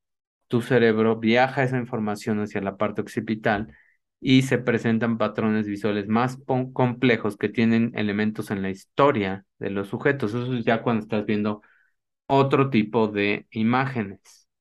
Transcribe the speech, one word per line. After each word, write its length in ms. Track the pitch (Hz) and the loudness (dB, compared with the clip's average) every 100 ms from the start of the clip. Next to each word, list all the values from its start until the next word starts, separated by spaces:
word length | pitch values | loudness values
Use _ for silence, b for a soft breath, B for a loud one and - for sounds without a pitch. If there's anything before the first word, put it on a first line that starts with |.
| _ _ _ _ - | _ _ _ _ -4
tu 120 | 120 | -2
cerebro 560 | 117 123 117 110 113 110 | 2 4 4 4 2 2
viaja 460 | 110 120 131 135 | 2 4 2 2
esa 140 | 127 131 | -2 -2
información 600 | 117 110 107 104 120 104 | -4 -4 -4 -4 -4 -2
hacia 200 | 104 101 | -2 -4
la 160 | 98 98 | -4 -2
parte 240 | 104 104 | -4 -4
occipital 720 | 107 120 107 110 117 104 110 b b b _ _ | -6 -6 -4 -2 -2 -2 -4 b b b _ _
y 220 | 139 131 | 4 4
se 160 | 131 123 | 4 0
presentan 600 | 123 113 117 113 117 113 | 0 0 2 0 0 0
patrones 480 | 107 107 110 107 104 | -2 0 0 0 -2
visuales 420 | 101 107 104 101 | -4 -2 -2 0
más 280 | 110 131 131 | 0 0 -2
pon-, 360 | - 127 127 | -4 -2 -2
complejos 640 | 131 123 117 131 110 104 101 | 0 0 2 2 2 0 -4
que 120 | 104 | -4
tienen 440 | 117 113 113 117 | 2 2 4 0
elementos 560 | - 107 101 107 107 107 | -2 -2 0 -2 -2 -6
en 120 | 101 | -4
la 80 | 95 | -4
historia 720 | 95 - - 143 117 95 98 - - | -8 -4 2 4 4 0 -4 -12 -10
de 120 | 101 | -6
los 180 | 98 98 | -6 -6
sujetos. 460 | 117 143 135 107 | -2 -2 0 -2
Eso 200 | 120 123 | -4 -4
es 100 | 123 | -2
ya 180 | 113 117 | 0 0
cuando 200 | 123 113 | 0 -2
estás 220 | 107 110 | -2 -4
viendo 380 | 104 107 107 107 b b b b _ _ - | -2 -2 -2 -6 b b b b _ _ 0
otro 440 | 139 135 135 135 | 2 4 2 2
tipo 380 | 117 107 117 107 | 2 0 0 0
de 380 | 101 101 107 - | 0 -2 -2 -6
imágenes, 960 | 110 110 123 135 127 98 - _ - _ _ | -4 0 0 -2 -4 -6 -10 _ -20 _ _